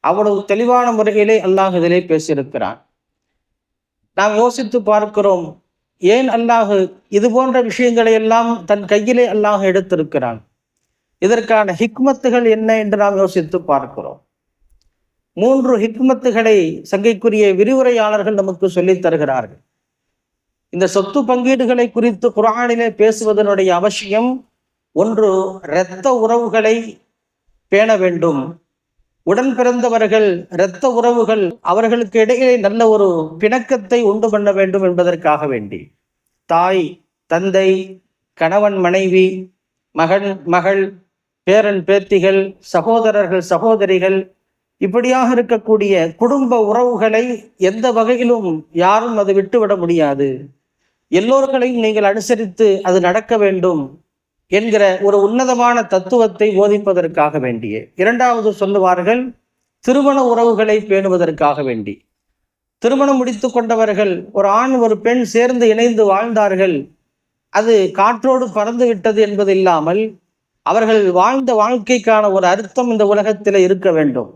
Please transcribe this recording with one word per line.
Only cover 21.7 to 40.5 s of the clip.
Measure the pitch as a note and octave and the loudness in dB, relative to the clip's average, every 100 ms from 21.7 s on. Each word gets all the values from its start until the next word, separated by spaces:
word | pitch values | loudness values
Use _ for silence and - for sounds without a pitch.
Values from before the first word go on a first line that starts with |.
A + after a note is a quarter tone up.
| B3 A#3+ | 0 0
குறித்து | A#3 A#3+ F#3+ A#3+ | 0 -2 0 -2
குர்ஆனிலே | G#3 A3 A3+ A#3+ A#3 A#3 | 2 0 0 -2 -2 -2
பேசுவதனுடைய | A3 G#3+ A3 A3 G#3 G#3 G3 F#3+ | 2 2 2 -2 0 2 2 2
அவசியம், | F3 G3+ - G3+ G#3 B3 B3+ _ _ _ _ _ D3+ | 2 0 -4 -4 -2 -2 -4 _ _ _ _ _ -2
ஒன்று, | G#3+ A3 G#3+ F#3+ F#3+ - | -2 2 2 2 -2 -8
இரத்த | - D#3 F3+ F#3 C4+ | -6 -4 -4 -4 -2
உறவுகளை | B3 A3 A#3+ A#3 A3 A3 A#3 A3+ - _ _ _ _ _ _ _ | 0 0 0 0 0 0 -2 -4 -16 _ _ _ _ _ _ _
பேண | G3 A3 G#3 | 0 2 2
வேண்டும், | F#3 E3+ E3 C#3+ D3+ E3+ _ _ _ _ _ _ - | 0 0 -2 -2 -6 -14 _ _ _ _ _ _ -2
உடன் | G3+ C4 | 0 0
பிறந்தவர்கள், | A#3+ B3 B3 A#3+ A3+ A3 A3 G#3 F3 - | 0 0 0 0 0 2 2 0 -2 -6
இரத்த | F3 F#3+ F3+ C4+ | -4 -4 -2 -2
உறவுகள், | A#3 A#3+ A#3+ G#3+ A3 F#3 - | 0 0 0 0 0 -2 -4
அவர்களுக்கு | - F#3+ A3+ A#3 G#3+ A3+ | -2 0 0 -2 -2 0
இடையே | A3 B3 B3+ B3 | 2 2 2 2
நல்ல | G3 A3+ A3+ | 0 2 2
ஒரு | G#3+ G3 E3+ D#3 D#3+ | 4 2 0 -4 -2
பிணக்கத்தை | G#3 B3 A#3 B3+ G3 A#3+ | -2 -2 -2 -4 0 0
உண்டு | A3 G#3+ A3+ | 0 0 0
பண்ண | G#3 G3+ | 0 0
வேண்டும் | G3 F#3+ G3 | 0 0 0
என்பதற்காக | F#3 F3 F3+ E3+ D#3 D3+ D3+ | 0 0 0 0 -2 -2 -2
வேண்டி, | B2 G#2 G2 D2 _ _ _ _ _ _ | -6 -8 -14 -16 _ _ _ _ _ _
தாய், | E3+ F3+ F#3+ D#3 F3+ _ _ _ | 0 0 -2 -4 -10 _ _ _
தந்தை, | E3 F#3+ F#3+ F#3+ F#3+ F#3+ F#3+ _ _ _ _ | -4 0 0 2 0 -4 -16 _ _ _ _
கணவன், | E3 G3 G#3 G3 | 0 2 0 0
மனைவி, | F3+ F#3+ F#3+ F#3 F#3 F#3 F#3 _ _ _ _ | 0 0 2 2 2 -2 -12 _ _ _ _
மகன், | D#3 E3 G3 G3+ F#3+ | -4 0 0 -2 -8
மகள், | D#3+ | -2